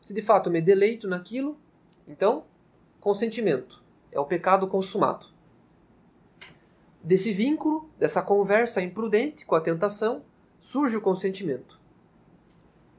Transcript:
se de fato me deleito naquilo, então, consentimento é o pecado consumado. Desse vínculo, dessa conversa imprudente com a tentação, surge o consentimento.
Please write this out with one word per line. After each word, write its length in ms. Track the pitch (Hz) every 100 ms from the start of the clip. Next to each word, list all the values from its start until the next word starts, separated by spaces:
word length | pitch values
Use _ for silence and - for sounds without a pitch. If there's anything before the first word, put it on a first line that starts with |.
se 120 | -
de 80 | 208
fato 300 | 214 202 190
me 100 | 170
deleito 460 | 160 196 202 226 202
naquilo, 500 | 180 180 240 277 302 _ _ _ _ -
então, 380 | 147 196 285 - _ _ _ _ _
consentimento 840 | 202 202 226 226 214 131 - - _ _ _
é 80 | -
o 80 | 143
pecado 400 | 175 185 190 190
consumado. 640 | 190 190 208 139 - - _ _ _ _ _ _ _ _ _ _ _ - - _ _ _ _
Desse 320 | 160 190 208
vínculo, 560 | 190 254 311 311 311 - -
dessa 260 | - -
conversa 600 | 175 202 190 208 233 208
imprudente 640 | 180 185 220 208 285 - -
com 80 |
a 60 | 165
tentação, 640 | 165 165 202 202 214 277 - _ _ _
surge 380 | - 262 294 220
o 40 |
consentimento. 800 | 196 185 196 190 185 127 - - _ _ _ _ _ _ _ _ _ _ _